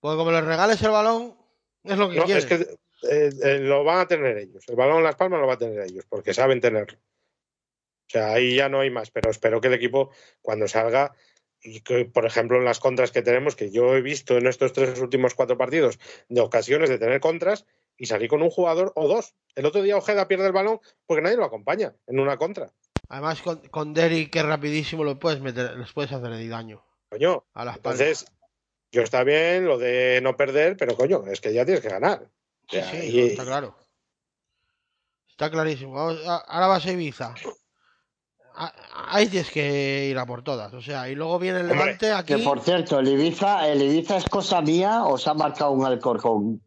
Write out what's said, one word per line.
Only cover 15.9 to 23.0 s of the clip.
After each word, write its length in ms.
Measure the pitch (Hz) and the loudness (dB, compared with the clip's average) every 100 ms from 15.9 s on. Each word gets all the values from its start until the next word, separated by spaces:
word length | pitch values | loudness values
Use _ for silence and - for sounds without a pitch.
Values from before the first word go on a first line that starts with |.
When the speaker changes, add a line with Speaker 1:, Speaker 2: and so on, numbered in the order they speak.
| 104 - - _ | 0 -16 -20 _
Speaker 2:
de 120 | 120 | 0
ocasiones 480 | 107 117 113 147 160 | 2 0 0 2 2
de 80 | 123 | 2
tener 220 | 113 135 | 0 0
contras 440 | 160 165 175 208 _ _ _ _ | 0 0 -2 -2 _ _ _ _
y 100 | 123 | -6
salir 220 | 107 113 | -4 0
con 140 | 147 | 2
un 80 | 165 | 0
jugador 420 | 160 175 165 190 | 2 0 2 0
o 140 | - 147 | 0 0
dos. 260 | 214 - _ _ - | 0 -2 _ _ -2
El 80 | 143 | 0
otro 160 | 180 | 2
día 140 | 196 202 | 2 0
Ojeda 320 | - 202 185 | 0 0 0
pierde 180 | 185 190 | 0 2
el 60 | |
balón 280 | 190 202 226 _ _ _ | 2 0 -2 _ _ _
porque 160 | 160 | 0
nadie 140 | 165 240 | 2 0
lo 80 | |
acompaña 500 | 160 110 104 185 104 _ - | -2 -4 -4 -4 -4 _ -6
en 140 | 131 | -2
una 160 | 139 131 | 0 0
contra. 340 | 165 196 147 _ _ - | -4 -6 -14 _ _ -10